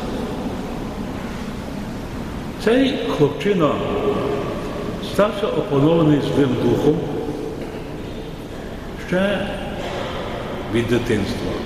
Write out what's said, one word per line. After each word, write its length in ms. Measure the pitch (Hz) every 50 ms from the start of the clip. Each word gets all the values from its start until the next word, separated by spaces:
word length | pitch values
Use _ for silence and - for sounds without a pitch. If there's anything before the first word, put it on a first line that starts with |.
| - - - - - - - - - - - - - - - - - - - - - - - - - - - - - - - - - - - - - - - - - - - - - - - - - - - - -
Цей 340 | 214 233 262 269 254 - - - - -
хлопчина 540 | - 147 139 - - - 202 202 180 156 139 113 98 104 101 - - - - - - - - - - - - - - - - - - - - - - - - -
стався 340 | - 196 220 226 - -
опанований 720 | - - 156 - - 143 139 139 156 170 170 160 151 151 143
злим 360 | - - - - 143 131 123 117 -
духом 320 | 120 120 - - 151 156 - - - - - - - - - - - - - - - - - - - - - - - - - - - - - - - - - - - - - - - - - - -
ще 380 | 175 - - 202 - 185 - - - - - - - - - - - - - - - - - - - - - - - - - - 101
від 140 | 113 117 -
дитинства, 640 | 123 117 - - 110 101 95 90 - - 87 - - - -